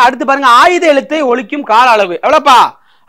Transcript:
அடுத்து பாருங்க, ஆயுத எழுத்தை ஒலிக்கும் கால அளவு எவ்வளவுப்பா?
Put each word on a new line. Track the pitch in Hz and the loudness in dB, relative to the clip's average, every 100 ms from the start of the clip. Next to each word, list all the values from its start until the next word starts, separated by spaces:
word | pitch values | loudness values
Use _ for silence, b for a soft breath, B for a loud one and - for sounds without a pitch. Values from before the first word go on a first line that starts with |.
| 240 | 0
அடுத்து | 247 285 | 0 -2
பாருங்க, | - 269 240 | -2 2 2
ஆயுத | 349 349 339 277 | 2 2 0 0
எழுத்தை | 277 311 269 | -2 -4 -4
ஒலிக்கும் | 240 208 294 269 | -4 -6 -10 -2
கால | 214 254 220 | 0 2 0
அளவு | 190 170 | -2 -4
எவ்வளவுப்பா? | 226 302 277 240 151 - _ _ | -2 0 2 2 2 -4 _ _